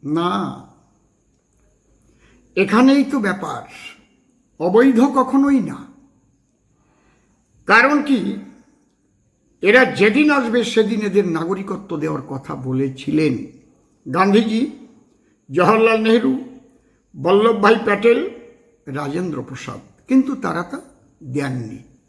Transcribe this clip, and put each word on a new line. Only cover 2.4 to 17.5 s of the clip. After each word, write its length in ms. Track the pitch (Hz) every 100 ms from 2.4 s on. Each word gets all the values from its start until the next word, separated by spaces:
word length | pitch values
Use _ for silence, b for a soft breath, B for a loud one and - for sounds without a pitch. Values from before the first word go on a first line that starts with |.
| _ -
এখানেই 460 | 196 208 262 277
তো 140 | 277 285
ব্যাপার, 440 | 202 180 156 131 - - - - _ _ _ _ _ _
অবৈধ 400 | 165 202 269 226 269 262
কখনোই 440 | 254 269 277 277
না। 180 | 170 - - _ _ _ _ _ _ _ _ _ _ _ _ _ _ _ _ _ -
কারণ 300 | 214 262 294
কি, 160 | 285 254 190 - - - _ _ _ _ _ _ _ _ _ _
এরা 180 | 180 240 254
যেদিন 420 | - 202 233 302
আসবে 280 | 277 233 233
সেদিন 360 | 226 - 208 220
এদের 240 | 208 190 185
নাগরিকত্ব 640 | 160 165 190 196 190 - 165
দেওয়ার 260 | 151 151 131
কথা 240 | 135 - 139
বলেছিলেন 760 | 131 131 135 131 - 151 156 123 - - _ _ _ _ -
গান্ধীজি, 560 | 156 196 202 226 220 269 - - _ _ _ _ _ _
জওহরলাল 500 | 135 175 190 226 226
নেহরু, 320 | 220 226 262 262 - - _ _ _ _ _ -
বল্লভভাই 600 | 147 196 220